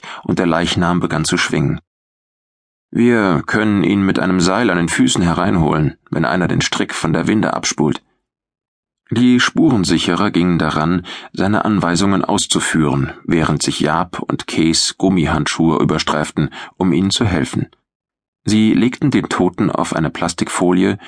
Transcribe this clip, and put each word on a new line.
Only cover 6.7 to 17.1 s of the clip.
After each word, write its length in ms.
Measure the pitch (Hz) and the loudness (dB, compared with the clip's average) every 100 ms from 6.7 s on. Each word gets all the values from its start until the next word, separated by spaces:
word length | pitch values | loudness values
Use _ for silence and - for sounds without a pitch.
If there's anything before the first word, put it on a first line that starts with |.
| - 98 | -4 -6
von 180 | - 80 | -4 -2
der 140 | 82 82 | -2 0
Winde 260 | 107 82 | 0 0
abspult." 520 | - - - 78 - _ _ _ _ _ _ _ _ _ _ - | -2 -6 -2 -2 -2 _ _ _ _ _ _ _ _ _ _ -6
Die 280 | 113 123 123 | 2 4 4
Spurensicherer 880 | - - 160 113 87 85 95 87 101 | 2 2 2 2 2 0 0 0 0
gingen 300 | 87 90 82 | 2 2 2
daran, 440 | 80 78 80 90 - - - | 0 0 0 0 -4 -16 -14
seine 320 | - 98 104 | -4 0 0
Anweisungen 600 | 107 101 85 85 98 95 | 0 0 2 0 2 0
auszuführen, 880 | - 104 - 90 - 80 73 69 65 - | 0 -2 0 -2 0 0 0 0 -2 -6
während 360 | - 82 78 76 | -2 0 0 0
sich 200 | - - | -2 -2
Jaap 400 | 76 82 87 - | -2 0 -4 -8
und 260 | - - - | -6 -6 -4
Kees 520 | - 82 80 - - | 0 2 2 -2 0
Gummihandschuhe 840 | 98 92 73 80 76 - 82 78 | 0 2 2 0 -2 0 0 2
überstreiften, 680 | - 76 - 76 76 80 71 - - - | 0 0 -2 -4 -4 -2 -4 -6 -18 -4
um 160 | 92 | 0
ihnen 180 | 85 | 0
zu 140 | 98 | 0